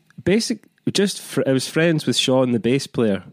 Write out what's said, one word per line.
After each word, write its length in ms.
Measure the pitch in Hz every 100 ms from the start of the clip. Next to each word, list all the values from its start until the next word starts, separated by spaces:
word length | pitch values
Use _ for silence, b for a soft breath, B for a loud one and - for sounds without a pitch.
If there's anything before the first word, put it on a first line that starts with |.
| _ -
basic-, 440 | - 208 - 220 _ _ -
just 280 | - 196 -
fr-, 220 | - - 135
I 60 |
was 160 | 135 -
friends 380 | 160 170 160 -
with 100 | 120
Sean, 360 | - 131 127
the 80 | 120
bass 260 | 117 135 -
player. 380 | 143 113 95 -